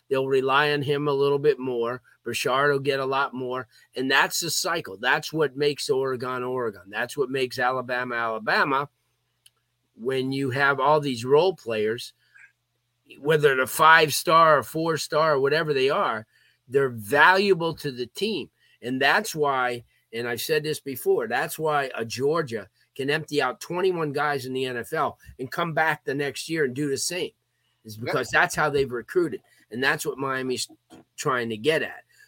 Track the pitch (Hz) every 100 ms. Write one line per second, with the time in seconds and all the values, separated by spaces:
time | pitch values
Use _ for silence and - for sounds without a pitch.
0 | _ 135 135 135 131 135 147 147 139 143
1 | 147 139 143 143 147 127 131 120 117 123
2 | _ _ - - 143 127 147 139 139 135
3 | 135 135 139 123 127 127 123 _ _ -
4 | 131 139 170 - 170 - - 165 117 95
5 | 123 151 - 151 147 131 147 143 - 131
6 | 135 127 127 127 127 127 117 - 98 107
7 | 123 - 127 135 131 123 123 131 123 123
8 | 123 117 117 110 113 202 170 135 143 _
9 | _ _ _ _ _ _ _ _ _ -
10 | 117 131 131 135 135 135 139 135 135 151
11 | 143 120 127 147 185 170 117 110 107 120
12 | - _ _ _ - _ _ _ _ _
13 | _ - 139 160 147 131 123 - 156 165
14 | 156 - - 165 165 143 117 160 165 151
15 | - 170 160 139 139 156 160 135 131 175
16 | 160 110 110 _ _ _ _ 135 135 117
17 | 104 143 165 190 202 180 165 156 143 123
18 | 123 - 214 185 120 _ _ _ 117 131
19 | 139 185 214 160 143 131 123 120 - _
20 | _ 113 120 117 - 156 151 147 139 127
21 | 190 185 113 135 160 - 156 147 139 -
22 | 113 113 139 165 143 113 95 _ _ -
23 | 135 156 151 143 127 117 - 175 190 175
24 | 156 139 147 143 127 131 131 123 - 156
25 | 131 - - - 127 - 170 156 160 151
26 | - 139 143 131 - 160 139 123 147 135
27 | - 175 156 - _ _ _ _ 110 107
28 | 131 147 123 156 175 - 151 143 135 123
29 | 113 185 165 101 - _ _ 117 135 156
30 | 156 127 135 131 131 120 - - _ -
31 | _ - 151 127 117 110 127 156 104 -
32 | _ _